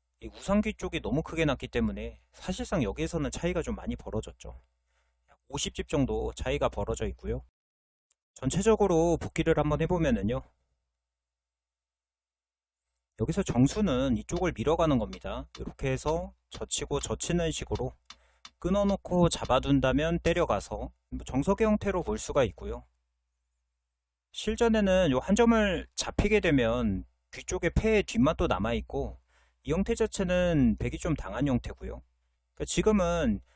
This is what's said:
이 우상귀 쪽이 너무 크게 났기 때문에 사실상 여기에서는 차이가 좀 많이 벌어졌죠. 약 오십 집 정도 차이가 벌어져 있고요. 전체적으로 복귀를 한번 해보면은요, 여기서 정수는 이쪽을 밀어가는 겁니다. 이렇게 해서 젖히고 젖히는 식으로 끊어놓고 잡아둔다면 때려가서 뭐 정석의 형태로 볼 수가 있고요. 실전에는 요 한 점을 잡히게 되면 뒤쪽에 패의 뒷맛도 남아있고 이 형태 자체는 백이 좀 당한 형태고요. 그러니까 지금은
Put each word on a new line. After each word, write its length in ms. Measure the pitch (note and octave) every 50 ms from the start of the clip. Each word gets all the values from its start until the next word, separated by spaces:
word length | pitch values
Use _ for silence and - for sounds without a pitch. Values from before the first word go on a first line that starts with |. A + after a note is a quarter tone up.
| _ _ _ _
이 80 | - A2
우상귀 460 | - - - - G3 G#3+ G#3 A3 G#3
쪽이 260 | - F#3 F#3 - D#3
너무 220 | - G2+ A2+ D3+ D#3+
크게 220 | - - D#3+ E3
났기 240 | D3+ C3 - - A#2+
때문에 520 | - B2 A2+ G#2+ G2 G2+ A2 A#2 A2+ - _ _ _
사실상 500 | - - - F#3 - B3 - A3 F3 A#2+
여기에서는 480 | G2 F#2+ - D#3 D#3+ - E3 D3 B2
차이가 320 | - - - E3+ F3 E3+ D3
좀 120 | B2+ G#2+
많이 220 | - - A2 B2
벌어졌죠. 640 | - - G2+ F#2 A2 G#2+ F2 E2 - - - A#1 - - _ _ _ _ _ _ _ _ _ _ _ _ _
약 80 | _ _ _ -
오십 260 | C3 C#3 - F#3 -
집 140 | - F#3 -
정도 440 | - D3 C3+ A2+ A2 A2 A#2 A#2 -
차이가 340 | - - B2+ C#3 C#3+ C#3 A#2+
벌어져 380 | - G#2 G2+ G#2+ A2+ - A2+ G2+
있고요. 360 | - - - G2 A2+ C3 - - _ _ _ _ _ _ _ _ _ _ _ _ _ _ _ _ _
전체적으로 840 | - B2+ C3 - E3 G3 A3 A3 G#3 G#3 F#3+ F3 D#3+ E3 F3 E3 C#3
복귀를 400 | - - - - D#3 D#3+ D#3+ D#3
한번 220 | D3 D3+ D3+ C#3+ D#3+
해보면은요, 600 | D#3+ F3+ F3 D#3+ C#3+ A#2+ G#2 G2 G#2 B2 C3 - - _ _ _ _ _ _ _ _ _ _ _ _ _ _ _ _ _ _ _ _ _ _ _ _ _ _ _ _ _ _ _ _ _ _ _ _ _ _ _ _ _ _ _ _ _ _ _ _ _ _ _ _ _ -
여기서 220 | A2 A#2+ E3 G3+ F#3
정수는 720 | - - A#2+ B2+ C#3+ - G#3+ G#3 F3+ C3 - - C4+ A#2+
이쪽을 360 | G#2+ G#2+ - E3+ F3 F#3 F3 C3+
밀어가는 420 | - E3 D3 D#3+ E3 E3+ D#3 C#3+ A#2+
겁니다. 480 | G#2+ F#2+ F#2+ F#2+ - F#2+ G#2+ B2+ C3+ - - -
이렇게 320 | - D#3+ - - C#3+ C3+
해서 440 | C3 C3 - D#3 D#3+ E3+ F#3 G3 - _ _ _ -
젖히고 440 | - A2 - - - D3 - D3 C#3
젖히는 500 | - - A2 - - - E3+ F3 E3+ E3
식으로 420 | D3 - - - A2 G2+ B2 B2+ - - _ - - - _ _ _ _ - - _ _
끊어놓고 680 | - E3+ F#3+ G3+ G3+ G3+ G3 - - - F3+ F3+ F3 E3
잡아둔다면 920 | - - - - B2 C3 C3+ C#3 C#3+ C3+ B2+ C3 C3 C#3 D#3 E3 F3 E3
때려가서 720 | - E3 E3+ F3 D#3+ B2+ A2+ G2 - - G#2+ G#2 A#2+ - - _ _ _
뭐 140 | - B2 -
정석의 400 | - - C3 C#3+ F3 G3 - A3
형태로 360 | A3 G#3+ G#3 - G3+ F#3 F3+ D#3
볼 160 | - - G#3+
수가 260 | - - D3 D3 B2+
있고요. 400 | G#2 - - G2 G2+ A2+ B2 B2+ _ _ _ _ _ _ _ _ _ _ _ _ _ _ _ _ _ _ _ _ _ _ _ _ _ _ _ _ _ -
실전에는 800 | - - G#3+ A3 A3 A#3+ A#3 A3 A3 G#3 F#3+ F#3 F#3 F#3 D#3+
요 80 | B2+ -
한 160 | - - G3+
점을 500 | A#3+ A#3 A#3 A#3 A3 G#3 G3+ F3 D3 - - _
잡히게 460 | - - - - - - G3+ G#3+ G#3
되면 640 | F#3 F3 D3+ C3+ A#2 A2+ A#2 B2 A#2+ G#2+ F#2+ F#2 - - _ _ _ _
뒤쪽에 400 | - - C3 - F3+ F3+ - E3
패의 340 | - - - A3 A3 G#3 F#3
뒷맛도 420 | - - A3+ B3 D3+ E3+ - F#3
남아있고 720 | C#3+ G2+ F#2 G2+ A2+ A#2 A2 - - - C#3 C3+ - - - _ _ _ _ _ _ _ _ _
이 80 | C3 D3+
형태 220 | F3+ G3 - A#3
자체는 840 | - A3+ G#3+ - - G3 F3+ F3+ F3+ F3+ F3 E3+ D3 C3 A#2 G#2 -
백이 200 | A2+ B2 C#3 E3
좀 160 | - F3+ D3+
당한 320 | - - F#2+ G2 A#2 C#3
형태고요. 560 | C#3+ B2+ A#2 - A2+ G2+ - - - - - - _ _ _ _ _ _ _ _ _ _
그러니까 100 | - D3
지금은 760 | - - F3+ F3 G#3+ G#3+ G3+ F3+ E3+ E3+ E3+ D#3 A#2 G#2 F#2+ - _ _